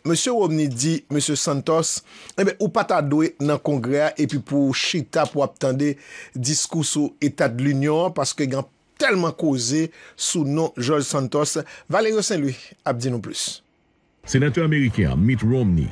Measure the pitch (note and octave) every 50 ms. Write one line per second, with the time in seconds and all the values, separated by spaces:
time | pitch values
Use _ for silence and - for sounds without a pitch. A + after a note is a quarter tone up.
0 | - D3+ E3 - - B3+ A#3+ A3+ G3 D3+ D#3 D#3 D3+ C#3 B2 A#2 C3+ D#3+ E3 F3+
1 | - - C#3+ D3 - - D3 - - E3+ C#3+ C3+ - - D#3 D#3+ - - - -
2 | - - - - - - - - G3+ G3 F3+ - G#3+ F3+ - A3+ G3 - F#3+ E3
3 | D3 C#3 D3 D#3 D#3+ D#3+ - - C#3+ D3 D3 C3+ - D3+ D3 B2+ A2+ B2+ C#3 C#3+
4 | D3+ D3+ - D3+ D3+ - D3+ C3 - - C#3 C#3+ C#3 C3+ B2 - - - - E3
5 | A#2 - - D#3+ D3 - - C#3+ C#3 C3 - _ C#3+ C3 B2+ C3+ D3 D3 C#3 -
6 | - - - - - - - B2+ A#2+ C3+ D#3 - - - - E3 D3 - - D3
7 | D3 - - _ D3+ C#3 - - D3+ B2+ A#2 A#2+ C3+ C#3+ C#3 C3+ C#3 D3+ D3+ D#3+
8 | F3+ F#3 E3 D3 C3+ - - - D3 C3 C3+ C3+ C3+ - _ _ _ _ _ -
9 | - C4 G#3 F#3 E3+ D#3+ D#3+ - E3+ D3+ C3+ B2 A#2 A#2 C#3+ D#3+ D#3+ D#3+ - -
10 | - - - - - - - E3+ C#3+ C3+ C#3+ D#3+ D#3+ - - B2+ A#2+ C3 D#3 D3
11 | C3 - - C#3+ C3 A2+ - D3 D3+ - - D#3+ - - - - - - D3+ G#3
12 | A3+ A3 A3 G#3+ F#3 - G3+ D#3+ C#3+ C3+ B2 - - - - _ _ D3 B2+ A#2
13 | B2 C3+ B2 A2+ - - - - - - - - - _ _ _ _ _ _ _
14 | _ _ _ _ - - - C3 C#3+ D3 A#2 E3+ E3 D#3 D#3 D3 C3+ A2+ - A2
15 | F#2 C#2 B1+ D2+ G2 B2 C3 A2 A2 A2 C3 C3 A#2 F#2+ F2 D#2 C#2 -